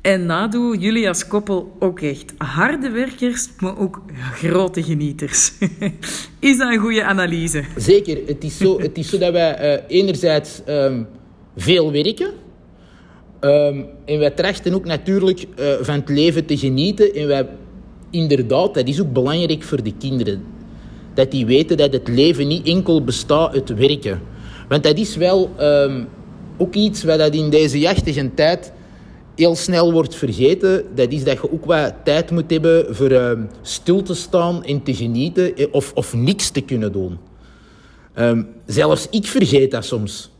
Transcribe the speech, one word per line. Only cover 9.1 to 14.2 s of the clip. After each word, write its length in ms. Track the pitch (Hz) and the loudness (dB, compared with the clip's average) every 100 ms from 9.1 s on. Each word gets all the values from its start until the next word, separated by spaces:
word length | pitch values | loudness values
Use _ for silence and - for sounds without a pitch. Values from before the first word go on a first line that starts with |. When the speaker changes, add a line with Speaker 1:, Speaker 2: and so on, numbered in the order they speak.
| 196 | 0
Speaker 2:
dat 140 | 175 | 2
wij, 220 | 170 165 | 2 2
eh, 440 | 139 147 139 113 160 | 2 0 0 2 2
enerzijds, 600 | 196 151 170 151 147 - | 2 2 2 2 -2 -14
ehm, 380 | - 147 135 131 110 - - - - - | -4 0 0 0 -8 -12 -20 -20 -20 -6
veel 360 | 92 180 156 | 2 4 4
werken. 380 | 143 156 226 370 403 - - - - - - - - - - | 0 -2 -2 -6 -6 -20 -20 -20 -20 -20 -20 -20 -20 -20 -4
Ehm, 420 | 143 143 147 139 - - | 2 4 4 0 -10 -16
en 140 | - | -6
wij 120 | 151 | 0